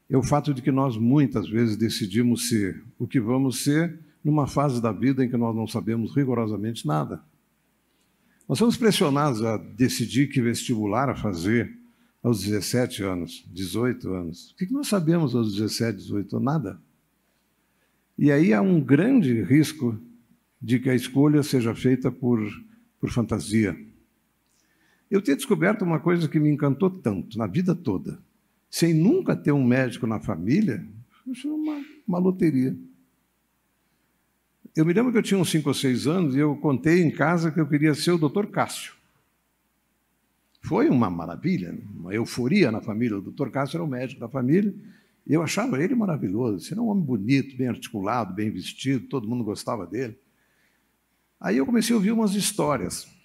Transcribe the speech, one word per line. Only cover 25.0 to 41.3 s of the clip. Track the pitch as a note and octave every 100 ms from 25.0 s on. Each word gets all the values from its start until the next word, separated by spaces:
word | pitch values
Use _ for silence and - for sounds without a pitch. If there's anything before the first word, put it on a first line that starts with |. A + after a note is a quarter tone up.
| _
Eu | G3+
tinha | C#4 C4+
descoberto | - F3 F3 A3
uma | F3+ D#3
coisa | E3+ F3 D#3
que | D#3+
me | D3+
encantou | D3 C#3+ C3 F#2+
tanto | F#2 A#2 G2 - A2
na | G#2+
vida | B2 F#3 -
toda, | - F2+ - - _ _ _ _ _
sem | - E3+
nunca | D#3+ F#3 F#4 - -
ter | -
um | C#3+
médico | B2 B2+ B2+ - A2
na | G#2+
família, | - E2+ F#2 F3 G3+ F#2+ - G#2+ - _ B3+
isso | B3 D4
é |
uma, | D#4 D#4 D4 C#4 - -
uma | F3+
loteria. | F#3 F#3 E3 C3 B2+ - - - _ _ _ _ _ _ _ _ _ _ _ _ _ _ _ _ - D#3+
Eu | D#3+
me |
lembro | F3+ B3+
que | A3
eu |
tinha | - G3
uns | D#3+
cinco | D#3+ C#3+
ou |
seis | C3 C3+ A#2+ A#2+
anos | F#3 D#3 C3+
e |
eu | D3+ C#3+
contei | D#3 C3 D3+ F3
em | E3
casa | - D3 F3 E3
que | E3
eu | D3
queria | D3+ D#3 C#3+
ser | -
o | F3
doutor | D3+ G3 G#3
Cássio. | - A#2 - - - _ _ _ _ _ _ _ _ _ _ _ _ _ _ _ _
Foi | A2 F#3 D#4
uma | C3 G#2
maravilha, | E2+ E2